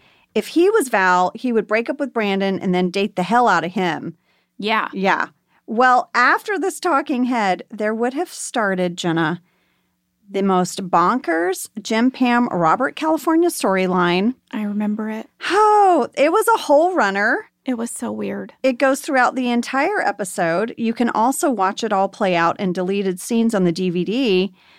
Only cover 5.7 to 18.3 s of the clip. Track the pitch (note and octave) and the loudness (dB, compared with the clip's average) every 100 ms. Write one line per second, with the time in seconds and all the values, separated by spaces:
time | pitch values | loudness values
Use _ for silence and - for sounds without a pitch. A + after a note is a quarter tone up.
5.7 | A3+ B3+ B3 - - B3 F#4 - G4 F#4 | 2 4 4 2 0 2 2 0 -4 -4
6.7 | - F4+ C#4 D4+ B3+ B3 B3 G3+ F3+ - | -4 -2 -2 -2 -2 -2 0 0 -2 -6
7.7 | G#3 G#3+ A3 A#3+ C4+ F4 - - B3+ G#3 | -6 -4 -2 -4 -4 -8 -8 -8 -4 -2
8.7 | F#3+ F3+ F3 F3 E3 D#3+ F3 _ _ _ | 0 -2 -2 -4 0 -2 -4 _ _ _
9.7 | _ _ _ _ _ - G3 G3 F#3 F3+ | _ _ _ _ _ -10 -2 0 2 0
10.7 | - F#3 F3+ F3 A#3+ - E4 F4+ F#4 - | -4 -2 2 2 0 -2 -2 -2 -4 -10
11.7 | - G#3 A3 B3 - B3+ A#3+ A#3+ F3+ E3 | -12 -4 0 0 0 0 2 0 0 2
12.7 | F#3+ B3+ - D#4 D#4 E4+ D#4+ E4+ - A#3 | 2 0 -4 -2 -2 0 2 2 0 0
13.7 | F#3+ F#3 F#3 F3 F3 G3+ B3+ _ - G#3 | 0 0 2 2 2 0 -4 _ -8 -4
14.7 | G#3 G#3 G#3+ A3 A3 A3+ - - F#4 G#4+ | -4 -4 -4 -6 -8 -12 -10 -2 2 4
15.7 | G#4 G4 E4+ A#3+ - C#4+ F#4+ A4+ A4+ - | 6 6 4 0 0 2 2 2 0 4
16.7 | D4 E4+ F4+ G#3 G3 G#3 D#4 G#4+ _ - | 4 4 2 0 2 0 -2 -4 _ -6
17.7 | A#3+ A#3 - A3+ G#3+ G3+ | -6 -6 -8 -8 -6 -6